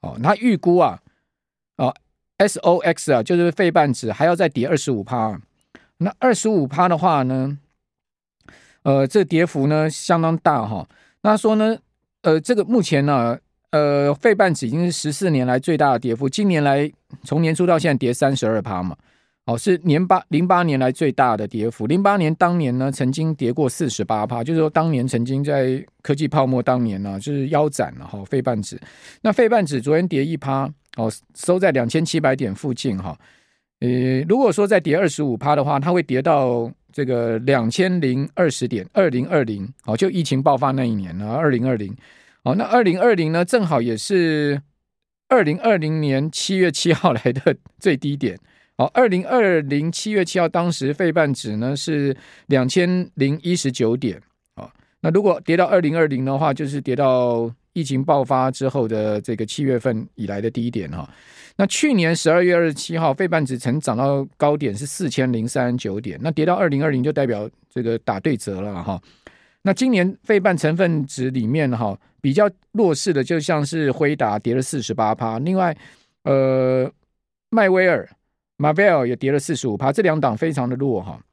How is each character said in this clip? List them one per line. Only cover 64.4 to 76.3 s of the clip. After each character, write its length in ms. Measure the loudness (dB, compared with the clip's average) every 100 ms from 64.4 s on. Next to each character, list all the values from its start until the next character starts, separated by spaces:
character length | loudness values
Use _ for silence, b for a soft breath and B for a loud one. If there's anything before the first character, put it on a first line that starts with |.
| 0 0
点 180 | -2
是 120 | -6 -8
四 240 | -6 -4
千 200 | -2 0
零 160 | 0 -2
三 240 | -2 -2
十 40 | -2
九 240 | -4 -8
点， 180 | -8 -8
那 80 | -6
跌 160 | 0 0
到 80 |
二 160 | 2 0
零 120 | 0
二 80 | 0
零 120 | 0
就 100 | -2
代 140 | 0 -2
表 200 | -2 -6 _ _
这 140 | -6
个 160 | -4 -4
打 200 | -4 -2
对 160 | -2
折 280 | -4 -4 -8
了 200 | -8 -8
哈。 160 | -6 -8 b b b b b b
那 140 | -4
今 160 | 0 2
年 260 | 2 0 -2
费 180 | _ 2
半 160 | 4 2
成 180 | 0
分 300 | 2 0 0
指 240 | -4 -4 -4
里 180 | -2 -2
面 240 | 0 0
哈， 240 | 0 -4 -6 _ _
比 100 | -2
较 160 | 2 2 0 _
弱 220 | 0 2
势 180 | 2 0
的 100 | 0
就 160 | 0 -2
像 240 | 0 -2
是 300 | 0 -2 -2
辉 240 | 0 0 0
达 220 | 0 0
跌 160 | -2
了 80 | -2
四 180 | -2 -6
十 140 | -6
八 200 | -2 0
趴， 240 | 0 -4 -4
另 140 | -2
外， 220 | 0 -2 -4 b b b _
呃， 680 | -2